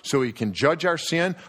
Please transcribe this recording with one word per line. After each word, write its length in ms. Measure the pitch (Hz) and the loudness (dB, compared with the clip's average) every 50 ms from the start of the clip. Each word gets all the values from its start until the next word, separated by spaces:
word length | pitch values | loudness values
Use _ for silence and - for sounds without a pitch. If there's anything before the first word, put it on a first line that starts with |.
| - | -6
so 200 | - - 139 131 | -2 0 0 0
he 100 | 120 107 | 0 -2
can 200 | - 117 107 95 | -2 -4 -4 -2
judge 320 | - 127 143 165 170 156 | 2 2 2 2 2 2
our 140 | 180 170 160 | 0 0 0
sin, 380 | - - 165 165 170 185 175 - - | -2 -2 0 0 0 0 -2 -4 -10